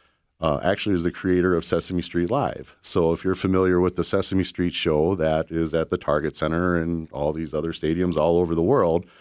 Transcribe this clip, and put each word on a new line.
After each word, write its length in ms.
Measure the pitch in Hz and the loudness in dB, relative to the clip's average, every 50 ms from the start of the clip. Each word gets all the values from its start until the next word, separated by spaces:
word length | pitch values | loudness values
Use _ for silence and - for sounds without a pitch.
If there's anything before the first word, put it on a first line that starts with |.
| _ _ _ _ _ _ _ - | _ _ _ _ _ _ _ -4
uh, 200 | 85 80 71 - - | -2 0 0 0 0
actually 320 | 90 101 - - 104 95 | -2 -2 -2 0 0 0
is 80 | 85 82 | 0 0
the 80 | 87 | -2
creator 440 | 78 - - 92 90 90 87 92 87 | -4 -2 -2 0 2 2 2 2 2
of 100 | 82 - | 0 0
Sesame 360 | - 90 82 - - 92 87 | -2 -2 -2 -2 -2 -4 -4
Street 280 | - - - 85 85 90 | -4 -2 -2 -2 -2 0
Live. 480 | 120 143 120 - - - - - - _ | 0 -2 -2 -2 -4 -8 -12 -18 -20 _
So 300 | - - - 95 82 82 | -10 -4 0 2 2 2
if 140 | 82 - - | 2 0 0
you're 100 | 92 92 | -2 -2
familiar 460 | - - 95 92 92 95 92 90 90 | 0 0 2 2 2 4 4 4 4
with 160 | 92 90 - | 2 2 0
the 60 | - 85 | -2 -2
Sesame 380 | - - 98 95 - 95 92 90 | -2 -2 -2 -2 0 0 -2 -2
Street 300 | - - - 87 87 - | -2 -2 -2 -2 -2 -2
show 420 | - - 85 76 76 78 90 98 | -2 0 2 2 2 2 2 2
that 360 | 85 78 78 78 78 78 - | 0 0 0 0 0 -2 -2
is 220 | 82 82 82 78 78 | -2 -2 -2 0 0
at 160 | 80 80 - | -2 -2 -2
the 80 | - | -2
Target 400 | - - 71 73 76 73 76 - | -4 0 0 0 0 0 -2 -4
Center 400 | - 78 78 82 85 90 90 87 | -2 -2 -2 0 0 0 2 0
and 340 | 85 80 85 85 82 80 - | 0 0 -2 -2 -4 -6 -8
all 220 | - 71 73 78 76 | -6 -4 -2 -2 -2
these 200 | 80 82 71 78 | -2 -4 -4 -4
other 200 | 76 76 82 80 | -4 -4 -4 -4
stadiums 420 | - - 76 82 87 90 90 82 | -2 -2 0 0 0 0 0 2
all 220 | 76 76 85 85 | 2 2 4 4
over 180 | 87 90 82 82 | 4 2 2 2
the 60 | 82 | 2
world, 440 | 85 101 139 131 95 85 80 87 - - - - | 2 2 4 2 4 2 2 0 -2 -6 -16 -20